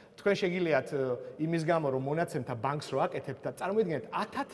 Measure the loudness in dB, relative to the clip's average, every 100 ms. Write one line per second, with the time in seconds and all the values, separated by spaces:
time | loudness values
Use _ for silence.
0 | -20 -2 2 4 2 2 4 4 2 0
1 | 0 -2 -6 -4 0 2 2 2 2 0
2 | 0 0 0 -2 -4 -2 -2 -2 -2 0
3 | 0 -2 -8 -6 -8 -6 0 0 2 -2
4 | -4 -4 -4 -4 -6